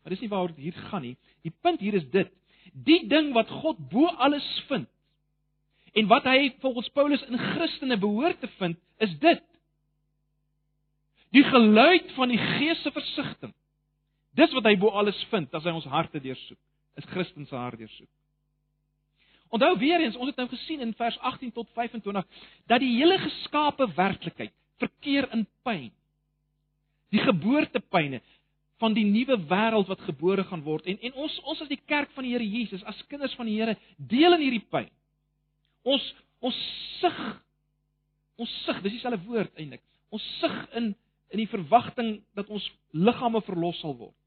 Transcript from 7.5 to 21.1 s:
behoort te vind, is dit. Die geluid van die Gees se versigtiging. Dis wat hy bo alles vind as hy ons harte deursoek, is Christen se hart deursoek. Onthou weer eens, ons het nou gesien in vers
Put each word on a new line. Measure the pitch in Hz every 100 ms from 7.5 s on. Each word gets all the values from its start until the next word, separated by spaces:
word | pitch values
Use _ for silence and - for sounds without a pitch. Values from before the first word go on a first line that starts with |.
| 302 330 - 269 226
behoort | 208 208 330 -
te | 233 -
vind, | 180 170 _ _
is | 220 151
dit. | 311 - _ _ _ _ _ _ _ _ _ _ _ _ _ _ _ _ _ _ _
Die | 254 277
geluid | 262 220 214 285 370 -
van | - 254
die | 226
Gees | - 170 294 330 294
se |
versigtiging. | 294 - - 151 - 117 _ _ _ _ _ _ _ _ -
Dis | 226
wat | 254 214
hy | 202
bo | 208
alles | 202 202 190 -
vind | 208 143 160
as | 165
hy |
ons | 165 143
harte | 143 160 156
deursoek, | 131 127 - - _ _ _ -
is | -
Christen | 180 175 - 143
se | 131
hart | 123 117
deursoek. | 110 - _ _ _ _ _ _ _ _ _ _ _ _ _ _ _
Onthou | 226 294 277
weer | 269 349
eens, | 285 226
ons | 262
het | 269
nou | 247
gesien | 247 - 311
in | 233 208
vers | 233